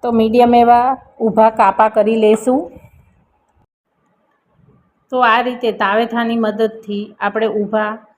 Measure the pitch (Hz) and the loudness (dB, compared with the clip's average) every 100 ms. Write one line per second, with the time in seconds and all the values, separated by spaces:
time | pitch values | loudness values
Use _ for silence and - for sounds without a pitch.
0 | 240 233 220 233 240 240 233 240 247 262 | -2 0 2 4 4 4 4 4 2 -4
1 | - _ 226 190 220 220 208 196 220 220 | -10 _ -4 2 2 4 0 2 0 2
2 | 208 226 214 220 254 254 339 - - _ | 0 2 2 2 0 -2 -4 -16 -20 _
3 | _ _ _ _ _ _ _ _ _ _ | _ _ _ _ _ _ _ _ _ _
4 | _ _ _ _ _ _ _ _ _ _ | _ _ _ _ _ _ _ _ _ _
5 | _ 254 240 226 247 240 233 196 190 208 | _ 0 2 2 -2 -4 -6 -2 -2 0
6 | 233 233 233 233 220 214 220 220 - 202 | -2 -2 -4 -2 -4 -2 -4 -4 -10 -10
7 | 208 - 202 208 220 214 202 214 214 220 | -10 -6 -6 -2 -4 -4 -4 -4 -4 -8
8 | _ | _